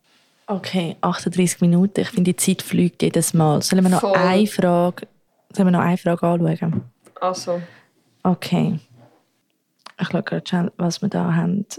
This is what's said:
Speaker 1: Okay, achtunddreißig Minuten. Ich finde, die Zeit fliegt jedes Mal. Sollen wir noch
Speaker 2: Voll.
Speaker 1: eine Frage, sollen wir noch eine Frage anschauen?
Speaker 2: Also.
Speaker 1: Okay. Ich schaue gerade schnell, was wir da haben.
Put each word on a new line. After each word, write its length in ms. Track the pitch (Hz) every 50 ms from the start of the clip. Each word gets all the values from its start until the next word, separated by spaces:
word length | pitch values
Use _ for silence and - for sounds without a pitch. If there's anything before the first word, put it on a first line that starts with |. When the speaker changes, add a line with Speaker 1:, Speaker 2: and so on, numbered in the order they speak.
| _ _ _ _ _ _ _ _ _
Speaker 1:
Okay, 500 | - 208 180 - - - 185 170 165 - -
achtunddreißig 600 | - 180 180 - - - 170 175 185 170 - - 180
Minuten. 380 | 175 170 175 185 202 - -
Ich 80 | 185 -
finde, 240 | - - 180 180 175
die 20 |
Zeit 260 | - - - 185 - -
fliegt 400 | - - 170 175 170 - - 160
jedes 300 | 165 - 170 165 - -
Mal. 300 | 165 156 156 147 - -
Sollen 220 | - 190 190 185
wir 60 | 185
noch 100 | 185 170
Speaker 2:
Voll. 140 | - 202 190
Speaker 1:
eine 320 | 190 180 180 185 196 214
Frage, 600 | 202 - - 180 180 175 175 175 180 180 - - - _ _ _ _ _ _ _ _ -
sollen 160 | - 196 185
wir 40 | 175
noch 80 | 170
eine 160 | 175 175 180
Frage 300 | 185 - 175 170 170 -
anschauen? 560 | 175 175 170 170 160 160 165 175 170 160 - - - - _ _ - _ -
Speaker 2:
Also. 420 | 180 185 185 185 - 180 175 175 170 - - - _ _ _ _ _ _ _ _ -
Speaker 1:
Okay. 560 | 185 180 - - - 180 170 160 160 170 156 - _ _ - - _ _ _ _ _ _ _ _ _ _ _ _ _ _ _ _ - - -
Ich 80 | 190 -
schaue 140 | - 170 208
gerade 240 | - 165 165 -
schnell, 260 | - - 180 175 - -
was 240 | - 180 170 165 -
wir 80 | - 202
da 260 | - 175 175 175 165
haben. 300 | 165 165 175 180 202 196 - -